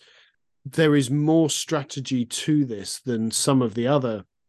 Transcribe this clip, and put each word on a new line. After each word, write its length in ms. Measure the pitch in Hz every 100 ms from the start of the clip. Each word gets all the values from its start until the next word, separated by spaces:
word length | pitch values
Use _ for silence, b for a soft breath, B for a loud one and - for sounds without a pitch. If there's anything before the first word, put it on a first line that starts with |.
| b b b b _ _ 139
there 280 | 147 156 147
is 140 | 123
more 380 | 143 151 160 156
strategy 800 | - - 151 139 - 127 131 117
to 380 | - - 151
this 340 | 135 104 95 -
than 320 | 131 117 110
some 320 | - - 135
of 120 | 120
the 120 | 110 120
other 380 | 143 123 107 - _